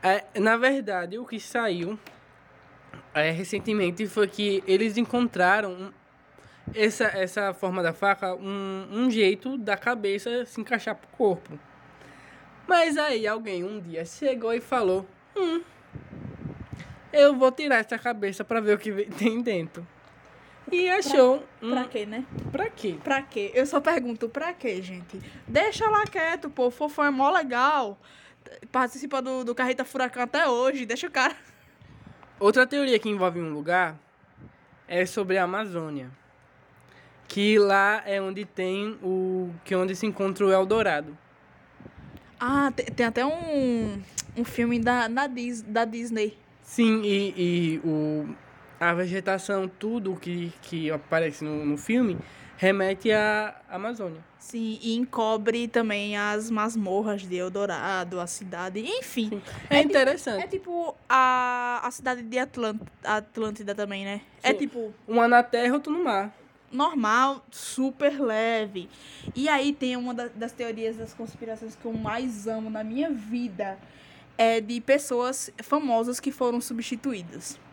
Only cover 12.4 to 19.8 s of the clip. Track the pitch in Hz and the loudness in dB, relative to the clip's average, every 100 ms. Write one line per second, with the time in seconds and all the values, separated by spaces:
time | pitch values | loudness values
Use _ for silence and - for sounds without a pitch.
12.4 | - - - 359 330 302 302 233 214 220 | -20 -20 2 4 6 4 2 0 0 -2
13.4 | 220 185 180 214 170 160 170 - 285 247 | -4 -4 -4 -8 -8 -8 -10 -4 -2 0
14.4 | 226 233 233 254 196 185 190 - _ - | 0 -2 0 0 2 0 -2 -18 _ -2
15.4 | 359 330 339 - - - - - - - | 0 -2 -6 -20 -18 -18 -16 -14 -14 -12
16.4 | - - - - - - - 294 285 269 | -12 -12 -14 -14 -16 -18 0 8 8 10
17.4 | 262 254 294 247 220 226 240 226 202 190 | 4 4 2 2 2 -4 -4 -2 -4 -4
18.4 | 208 226 208 208 214 196 208 - 220 226 | -2 0 2 2 2 -4 -4 0 0 2
19.4 | 240 190 165 - | 0 -2 -4 -10